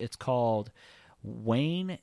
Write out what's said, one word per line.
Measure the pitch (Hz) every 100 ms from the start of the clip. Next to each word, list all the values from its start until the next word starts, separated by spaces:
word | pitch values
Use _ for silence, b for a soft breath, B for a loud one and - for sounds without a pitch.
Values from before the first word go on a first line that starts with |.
It's | 117 -
called | - 123 117 107 107 - B B B B
Wayne | 104 117 110 120 156 175 185 -